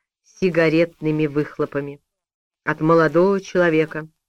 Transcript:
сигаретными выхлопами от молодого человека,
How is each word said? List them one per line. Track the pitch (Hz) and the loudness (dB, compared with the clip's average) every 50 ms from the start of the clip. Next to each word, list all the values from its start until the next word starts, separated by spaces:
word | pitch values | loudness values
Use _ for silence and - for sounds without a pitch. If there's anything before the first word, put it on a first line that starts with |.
| _ _ _ _ | _ _ _ _
сигаретными | _ _ _ _ 190 185 160 170 165 160 156 165 170 165 - _ 151 156 151 151 156 | _ _ _ _ -2 0 2 2 2 2 2 2 0 0 -4 _ -4 -2 -2 -2 -2
выхлопами | 143 139 151 147 - - - 147 139 - 143 143 143 143 143 _ _ _ _ _ _ _ _ _ _ _ _ - | -2 -2 -4 -4 -4 -4 -6 -6 -6 -6 -8 -8 -10 -12 -18 _ _ _ _ _ _ _ _ _ _ _ _ -8
от | 147 156 156 | -6 -4 -2
молодого | 156 160 165 165 160 151 143 170 180 196 196 190 | 0 2 4 4 2 2 2 2 2 2 0 -2
человека, | 190 - - 180 175 170 156 160 156 156 - 156 156 160 _ _ _ | -6 -4 -2 0 0 2 2 0 0 -2 -6 -10 -14 -14 _ _ _